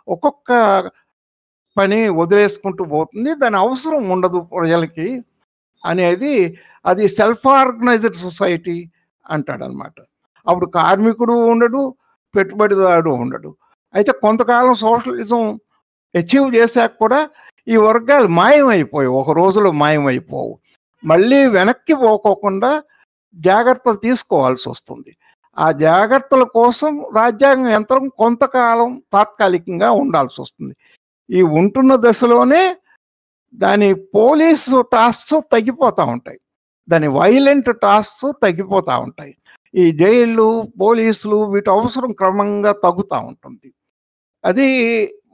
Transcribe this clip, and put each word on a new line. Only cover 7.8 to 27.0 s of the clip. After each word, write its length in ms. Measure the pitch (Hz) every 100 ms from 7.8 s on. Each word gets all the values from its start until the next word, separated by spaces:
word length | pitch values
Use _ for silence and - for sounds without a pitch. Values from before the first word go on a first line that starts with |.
| 247 233 226 175
సొసైటీ 760 | 180 165 185 170 175 170 170 _ _ _ -
అంటాడనమాట. 640 | 156 143 127 131 131 - _ _ _ _ _ -
అప్పుడు 180 | 180 175
కార్మికుడు 680 | 175 165 196 220 220 240
ఉండడు, 640 | 240 233 233 233 262 269 254 _ _ _ 202
పెట్టుబడిదారుడు 760 | 190 202 214 196 185 170 165
ఉండడు. 460 | 123 123 - - - _ _ _
అయితే, 180 | 196 208
కొంతకాలం 640 | 254 214 220 240 240 254 233
సోషలిజం 840 | 220 233 247 240 214 233 220 220 _ _ _ _ _ 175
అచీవ్ 400 | 170 269 269 226
చేశాక 360 | 226 247 226 -
కూడా 300 | 214 269 302 _ _ _ -
ఈ 100 | 226
వర్గాలు 500 | 214 233 226 285 208
మాయమైపోయావు, 880 | 170 208 294 269 202 143 151 131 131
ఒక 160 | 135
రోజులో 400 | 156 190 196 202
మాయమైపోవు. 880 | 151 147 156 139 127 - 135 113 110 _ _ _ _ -
మళ్ళీ 420 | 170 220 277 269
వెనక్కి 460 | 196 196 254 -
పోకోకుండా 920 | 294 233 208 214 190 202 190 247 302 - _ _ _ _ 175
జాగ్రత్తలు 600 | 165 202 240 247 240 208
తీసుకోవాల్సి 720 | 226 247 - 165 127 127 -
వస్తుంది. 480 | - - 120 - _ _ _ _ -
ఆ 140 | 156
జాగ్రత్తల 720 | 147 160 175 214 262 262 269
కోసం 640 | 254 226 240 240 302 294